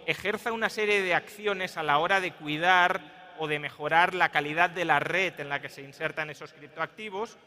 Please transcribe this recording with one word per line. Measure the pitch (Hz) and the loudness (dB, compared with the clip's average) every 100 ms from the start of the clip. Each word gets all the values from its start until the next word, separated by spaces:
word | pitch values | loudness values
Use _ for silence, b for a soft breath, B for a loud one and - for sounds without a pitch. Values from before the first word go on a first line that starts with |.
| 165 | -6
ejerza | - 190 214 240 | -4 -2 -4 -4
una | 226 208 | -2 -2
serie | 220 208 202 | -2 0 0
de | 185 | 2
acciones | 160 - - 208 190 180 170 | 0 -2 -6 -4 -4 -6 -4
a | |
la | 151 147 | 2 2
hora | 175 190 | 4 2
de | 180 | 0
cuidar | - 151 151 175 185 180 185 151 - - - | -8 -6 0 4 6 4 2 -6 -20 -20 -10
o | 156 | -4
de | 147 | -4
mejorar | 143 - 151 165 180 | -6 -8 2 4 4
la | 185 160 | 4 2
calidad | 156 147 160 175 | 2 0 2 2
de | 175 165 | 2 2
la | 147 | 2
red | 151 175 180 - | 2 0 -2 -4
en | 143 | -6
la | 143 | -6
que | 139 | -8
se | - | -14
insertan | 139 - 156 160 151 | -18 -8 -6 -6 -8
esos | 147 156 | -10 -16
criptoactivos | - 147 165 156 - 214 190 226 - | -18 -18 -8 -8 -8 -10 -8 -10 -12